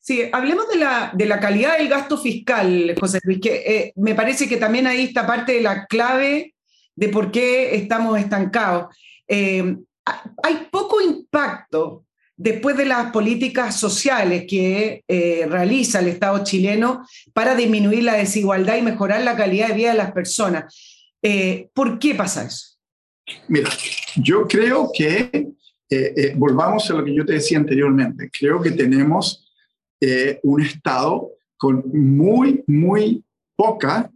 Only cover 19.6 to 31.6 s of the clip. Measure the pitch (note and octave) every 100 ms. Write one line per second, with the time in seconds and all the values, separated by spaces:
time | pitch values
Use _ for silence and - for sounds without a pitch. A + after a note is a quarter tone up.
19.6 | A3+ G#3 A#3 A3+ F#3+ F#3 E3+ - G3+ E3
20.6 | - - - - _ _ G#3+ G3+ F#3 F#3
21.6 | - - B3+ A#3 D4+ G#3+ F#3+ - A#2+ -
22.6 | - _ _ _ _ _ - - - D3+
23.6 | D3 - - - - - B2+ G3 G3 G3
24.6 | A#3 C4 C4 - D3+ F#3+ B3 D4 C#4+ -
25.6 | _ _ _ C3+ C3+ D#3 C#3 C#3 C#3+ C3
26.6 | F3 G#3+ - D#3+ C#3+ D3 D3+ D3+ - D#3+
27.6 | D3 C3+ C#3+ C3+ A#2+ - B2 - C#3+ F3
28.6 | E3 E3 B2+ C3+ C#3+ D#3+ - - _ _
29.6 | _ _ _ _ C3+ B2+ C3+ C#3 C#3 D3
30.6 | D3+ - - B2+ C#3+ A3 - - _ _